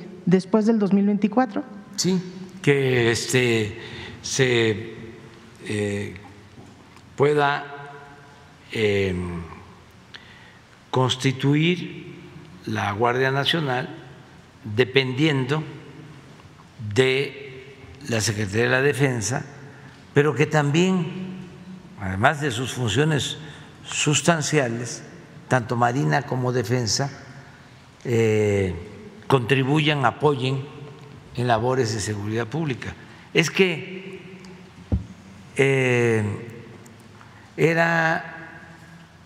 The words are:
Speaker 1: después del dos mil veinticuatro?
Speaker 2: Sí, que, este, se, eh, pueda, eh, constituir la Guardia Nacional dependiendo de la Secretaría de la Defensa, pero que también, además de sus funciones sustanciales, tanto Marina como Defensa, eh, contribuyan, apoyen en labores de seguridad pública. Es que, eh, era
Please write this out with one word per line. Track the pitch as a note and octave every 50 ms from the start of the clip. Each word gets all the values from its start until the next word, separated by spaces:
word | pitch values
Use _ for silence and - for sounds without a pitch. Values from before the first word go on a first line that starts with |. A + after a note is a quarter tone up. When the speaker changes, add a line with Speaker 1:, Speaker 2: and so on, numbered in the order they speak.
| - - - - -
Speaker 1:
después | F3 F3 F#3+ - - - A3 G#3
del | A3+ A#3 G#3+
dos | G3+ F3+
mil | F#3+ G3+ G3
veinticuatro? | G3+ G#3 G3 G#3+ G#3 G3+ B3 C4 - - - - - - - - - -
Speaker 2:
Sí, | - - F3 F#3+ F3 - - - - - - - -
que, | - D3 C#3 C#3 C3+ B2+ B2+ B2 A#2 A#2
este, | A#2 A2+ - - B2+ B2+ B2+ A#2+ A2+ A2+ G#2+ G2+ - - - - - - - - - -
se, | - - - - C3 B2+ B2 A#2 A2+ A2+ G#2 G2 G#2 - - - - - - - - - - - - - - - -
eh, | - A2 G#2 G#2 G2+ G2+ G2+ G2+ F#2 F2+ F#2+ - - - - - - - - - - - - - - - - - - -
pueda, | - C#3 D3 D3+ D3 C#3+ C#3+ C#3+ C#3+ - - - - - - - - - - - - - - - - - - - - - -
eh, | - A2+ A2 G#2 G2+ G2+ G2 F#2+ F2+ F2+ F2+ F2 F2 E2+ E2+ - - - - - - - - - - - - - - - - - - - - - - - - - - - - -
constituir | - B2+ B2+ A#2+ - - - C3+ C3 C3 - C#3 D3 D3+ D#3+ E3+ F3+ F3 - - - - - - - - - - - - - - - - -
la | A2+ G#2+ G#2 G#2 G2+
Guardia | G2+ G2+ A#2+ A#2+ A#2+ B2+ C3+ C3+
Nacional | C3+ C#3 C3+ - E3 E3+ D3+ C3+ B2 B2+ C3 - - - - - - - - - - - - - - - - A2 G#2
dependiendo | A2 B2 G#2 G2 C#3 C3 B2+ B2 B2 D#3 D#3+ C#3+ C3+ B2+ A#2+ D3 D#3 D3+ - - - - - - - - - - - - - - - - - - - - - - - A2 G#2 G2+
de | C3 C3 C3 C3 C3+ - - - - - - - - - - - - - - - - - -
la | A#2+ A2
Secretaría | G2+ A2+ G2+ G#2 G#2+ F#2+ G2 A2+
de | A#2+ B2
la | B2+ B2+
Defensa, | C#3 D3 C3 B2 C#3+ C3+ B2 A#2 G2+ G2+ B2 - - - - - - - - - - - - - - - -
pero | D3 C#3+ D3+ C3+
que | A#2+ D3+
también, | D#3 D#3 D3+ C#3+ C#3+ C#3 E3 F3+ F#3 F#3 F#3 - - - - - - - - - - - - - - - - - - - -
además | G2 F#2 F#2+ F#2+ A2+ C#3+ D#3+ C#3
de | D3+ C#3+
sus | G#2+ A#2 C3 A2+
funciones | - B2 B2+ A2 F#2+ B2+ D3+ D#3+ D#3 B2+ - - - - - - - - - - - - -
sustanciales, | - - - - D3+ D3 - - E3+ E3+ D#3 C3+ - D3+ D3+ C3 A#2 A#2 A#2+ B2 - - - - - - - - - - - - -
tanto | C3 B2+ A2 - B2+
Marina | A#2 A#2+ A#2+ B2 C#3 D3+ D3+ D3 C#3+
como | C3+ - B2+ C3 B2 B2+
Defensa, | B2 B2+ A2 G#2+ B2+ B2+ A#2+ G2+ - - C#3 C#3 - - - - - - - - - - - - - - - - - - -
eh, | C3+ A#2 A2+ A2+ A2 G#2+ G#2+ G#2 G#2 G2+ G2+ F#2+ F#2 F2 E2+ - - - - - - - - -
contribuyan, | - B2 C3+ A#2 G#2 C#3+ C3 C3 C3 D3 D#3+ D3 D3+ D3+ C#3+ C3
apoyen | A2+ G#2+ - C#3 D3+ C#3+ B2 B2+ C3 C3 C3 - - - - - - - - - - - - - - -
en | A#2+ B2 B2
labores | A#2 A2 A#2 B2+ C3 C3 A#2+ A2
de | A2+ A2
seguridad | - G#2+ G#2+ G2+ G2+ G#2+ A2 A#2 A#2
pública. | A2 - D#3 E3 C#3+ A#2+ G#2+ - F#2+ F#2 - - - - - - - -
Es | D3+ E3 -
que, | - - F#3+ F3+ E3 C#3 - - - - - - - - - - - - - - - - - - - - - - - - - - - - - - - - - - -
eh, | - C3+ C#3 C3+ C3+ C3 B2+ B2 A#2+ A#2+ A#2 A2+ A2 G#2 G#2 G2+ - - - - - - - - - - - - - - - - - - - - - - - -
era | D#3+ D3+ D#3+ E3 E3 E3 E3 E3+ E3 E3 D#3+ E3 - - - - - - - - - - - - - - - - - - - - - -